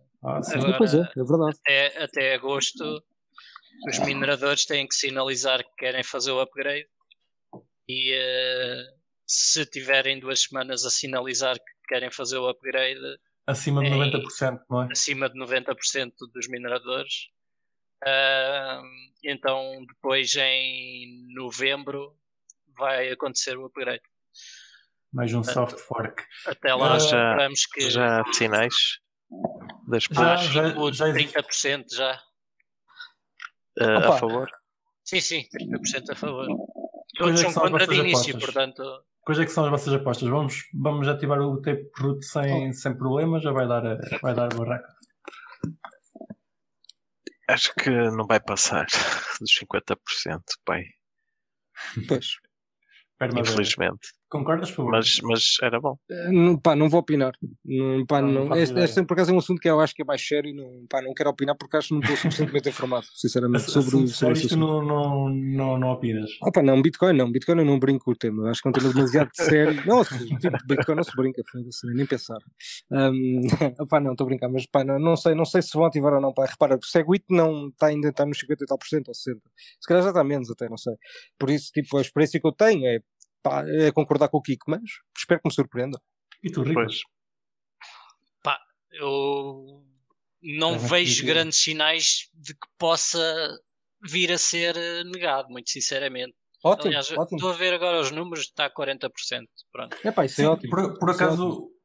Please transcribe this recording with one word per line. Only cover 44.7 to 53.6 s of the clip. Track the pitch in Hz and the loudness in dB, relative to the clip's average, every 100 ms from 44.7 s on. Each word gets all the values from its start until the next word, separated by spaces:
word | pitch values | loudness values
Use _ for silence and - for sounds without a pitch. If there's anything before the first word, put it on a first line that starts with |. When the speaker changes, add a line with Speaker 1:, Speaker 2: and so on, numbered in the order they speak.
| 123 - _ - _ - - - - - 160 - - _ - - - _ _ _ _ _ - _ _ - _ - | -6 -8 _ -20 _ -20 -20 -20 -12 -12 -10 -18 -20 _ -20 -20 -20 _ _ _ _ _ -20 _ _ -20 _ -2
Speaker 4:
Acho | 120 - - | 0 0 -2
que | 139 | 0
não | 120 113 110 107 | 2 2 0 2
vai | 110 | 2
passar | - 98 - 104 80 | 2 0 0 0 0
<laughs> | - - - - - | -2 -2 -4 -6 -6
dos | 107 | 0
cinquenta | - - 98 - - | 0 0 -6 -2 -6
por | - | -4
cento, | - 87 80 - - - | -6 -4 -8 -8 -10 -4
pai. | 85 87 _ _ _ _ _ _ _ _ - - 117 - | -6 -6 _ _ _ _ _ _ _ _ -16 -10 -8 -2
Speaker 3:
Pois. | 131 - - _ _ _ _ _ _ _ - | -2 -2 -10 _ _ _ _ _ _ _ -6
Speaker 1:
Permadeath. | 123 120 113 | -4 -2 0
Speaker 4:
Infelizmente. | 104 | 0